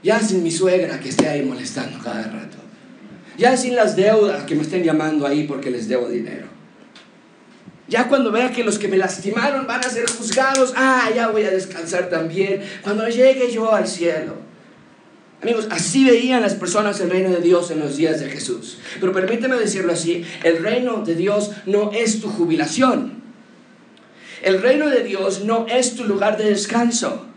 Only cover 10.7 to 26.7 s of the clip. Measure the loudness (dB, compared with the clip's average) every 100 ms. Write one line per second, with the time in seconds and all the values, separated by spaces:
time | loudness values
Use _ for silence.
10.7 | 2 2 4 2 0 0 0 0 -2 -4
11.7 | -10 -4 -4 -2 -2 -2 -2 0 -2 -6
12.7 | -8 -4 -2 0 6 6 6 0 0 2
13.7 | 2 0 -2 -2 -2 -6 -12 -16 -20 -20
14.7 | -20 -20 -20 -20 -20 _ _ -2 -2 -2
15.7 | -4 0 4 6 6 4 2 2 0 0
16.7 | 0 0 -2 0 0 2 2 4 4 2
17.7 | -4 -4 0 0 0 -4 -8 -6 -8 -8
18.7 | -16 -16 -4 -2 0 0 -2 0 0 0
19.7 | 0 -2 0 -2 -2 -6 0 2 2 0
20.7 | 0 -2 -4 -4 -2 0 0 -2 -8 0
21.7 | 0 2 0 0 -2 -4 -2 0 0 0
22.7 | 2 2 2 -4 -12 -20 -20 -20 -20 -20
23.7 | -20 -20 -20 -20 -20 -20 -4 0 2 2
24.7 | 2 2 0 0 -2 -2 -2 -2 -2 0
25.7 | 0 0 -2 -2 0 0 0 0 0 0